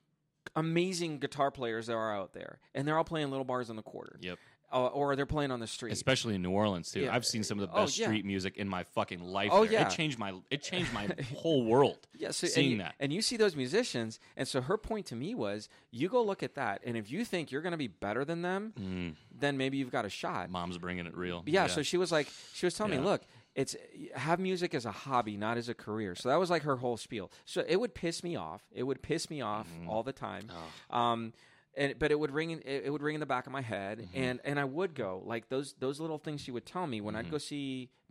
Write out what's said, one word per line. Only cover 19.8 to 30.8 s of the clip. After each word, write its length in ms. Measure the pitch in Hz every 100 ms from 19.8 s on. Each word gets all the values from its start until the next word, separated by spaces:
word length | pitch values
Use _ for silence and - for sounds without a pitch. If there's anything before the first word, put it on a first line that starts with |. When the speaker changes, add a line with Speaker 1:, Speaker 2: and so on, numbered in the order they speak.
| 131
Speaker 1:
got 140 | 135
a 60 | 107
shot." 400 | - - 151 85
Speaker 2:
Mom's 260 | 90 87 90
bringing 300 | 90 90 85
it 100 | -
real. 260 | 90 87 92
Speaker 1:
Yeah, 160 | 180
Speaker 2:
Yeah. 40 | 160
Speaker 1:
so 140 | 92
she 140 | 139 180
was 160 | 180
like, 160 | 165 139 - -
she 140 | - 180
was 80 |
telling 180 | - 214
Speaker 2:
Yeah. 60 | 147
Speaker 1:
me, 40 | 165
"Look, 160 | - - - _
it's, 200 | - 135 143 - - 151 135
have 220 | 139 175
music 360 | 190 185 170
as 100 | 151
a 80 | 113
hobby, 460 | 95 139 127 110 104
not 180 | 107 117
as 140 | 117
a 40 |
career." 400 | 113 - 107 104
So 140 | 87 123
that 80 | 147
was, 120 | 180
like, 140 | 170
her 120 | 151 131
whole 220 | 123 113
spiel. 340 | - 113 90 - -
So 180 | - -
it 100 | 175
would 180 | 233
piss 280 | - 175 165
me 140 | 175 147
off. 240 | 80 87 -
It 120 | -
would 180 | 127 131
piss 300 | - 160 -
me 100 | 151
off 260 | 113 104 110
Speaker 2:
Mm-hmm. 220 | 82 85
Speaker 1:
all 140 | 107
the 100 | 117
time. 380 | 135 101 95 107 87 80 -